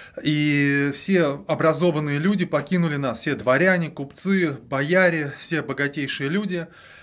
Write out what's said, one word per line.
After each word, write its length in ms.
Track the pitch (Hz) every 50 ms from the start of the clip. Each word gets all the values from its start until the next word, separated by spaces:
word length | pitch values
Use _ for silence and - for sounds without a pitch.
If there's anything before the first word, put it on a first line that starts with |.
| - - - - -
И 680 | 151 151 147 151 151 147 143 143 143 143 143 139 143 139
все 500 | - - - 196 175 165 143 139 143 - -
образованные 720 | 156 - 165 160 156 143 175 175 156 151 151 147 143 143
люди 260 | 156 196 208 185 175
покинули 520 | - - 147 147 - 185 180 170 160 147 143
нас. 220 | 143 127 113 -
Все 120 | - 156 139
дворяне, 560 | 113 104 123 127 139 175 190 185 175 165 151
купцы, 640 | - - 139 139 - - - 185 196 190 175 156
бояре, 840 | 135 120 - 123 135 135 143 151 175 185 185 175 165 160 147 139 - -
все 240 | - - 170 151 143
богатейшие 680 | 147 139 139 143 139 139 156 139 135 - - 139 139
люди. 380 | 165 208 214 190 180 170 165 170 - - - - - -